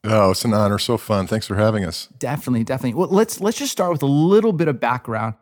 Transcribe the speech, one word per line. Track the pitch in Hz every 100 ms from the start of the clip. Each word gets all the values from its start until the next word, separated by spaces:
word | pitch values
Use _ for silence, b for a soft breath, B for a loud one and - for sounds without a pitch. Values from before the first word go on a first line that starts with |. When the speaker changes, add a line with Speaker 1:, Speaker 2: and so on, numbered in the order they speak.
| 107
Speaker 1:
Oh, | 110 95
it's | 95 120
an |
honor. | 107 104 101
So | - 113
fun. | - 104 92
Thanks | 110 -
for | 101
having | 107 107
us. | 90 - - -
Speaker 2:
Definitely, | 123 147 - 117
definitely. | 113 131 127
Well, | 120 185
let's, | 190 220 -
let's | 196 226
just | 277
start | - 185
with | 160
a | 139
little | 143 165 208 226
bit | 165 160
of | 131
background. | 120 123 - 110 113 110